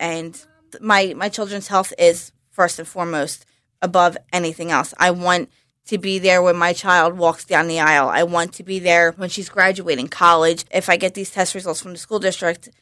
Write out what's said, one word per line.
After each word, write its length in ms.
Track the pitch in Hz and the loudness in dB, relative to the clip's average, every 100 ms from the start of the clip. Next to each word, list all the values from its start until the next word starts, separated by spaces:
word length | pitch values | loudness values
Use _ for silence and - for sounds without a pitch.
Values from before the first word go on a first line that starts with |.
and 400 | 170 165 165 170 _ _ _ - | -6 -6 -10 -16 _ _ _ -12
my, 340 | 214 202 190 | 0 2 0
my 140 | 156 202 | -4 -8
children's 400 | - 208 202 190 | -6 -8 -10 -4
health 240 | 196 190 - | -2 -2 2
is 340 | 175 170 - _ _ | 2 2 -8 _ _
first 280 | - 175 - | -2 -2 -2
and 100 | 165 | -12
foremost 560 | 185 170 156 147 - _ _ _ _ | -8 -6 -4 -6 -8 _ _ _ _
above 340 | 180 180 175 175 - | 0 2 2 0 -6
anything 380 | 180 165 165 170 | -4 -4 -6 -2
else. 240 | 143 - - | -2 -2 0
I 140 | 180 | 0
want 400 | 180 180 180 - _ _ _ - | 0 0 0 -2 _ _ _ -8
to 120 | 208 | -6
be 220 | 196 190 | -4 0
there 200 | 185 185 | 4 4
when 160 | 180 175 | 4 2
my 160 | 175 | 0
child 460 | 175 196 180 165 180 | -2 2 4 4 2
walks 260 | 170 160 | 0 0
down 220 | - 175 170 | -2 0 0
the 140 | 165 | 0
aisle. 280 | 156 151 131 | 4 4 2
I 140 | 101 | 2
want 320 | 170 170 170 | 0 0 -4
to 80 | - | -8
be 160 | 185 190 | -10 -4
there 340 | 180 170 170 | 2 4 4
when 160 | 170 185 | 0 -8
she's 200 | - 190 | -8 -8
graduating 600 | 202 185 190 170 139 131 | 2 2 2 -2 -4 -4
college. 560 | - 175 165 165 170 - | 2 4 6 4 0 -4
If 180 | - 180 | -4 0
I 80 | 175 | 0
get 180 | 185 | 0
these 160 | 185 190 | -4 -10
test 260 | 202 185 196 | -4 -4 -4
results 260 | 185 156 | -8 -8
from 100 | 185 | -10
the 60 | 175 | -16
school 220 | - 214 | -8 -4
district 500 | 185 180 175 175 - _ | -2 -2 -4 -6 -12 _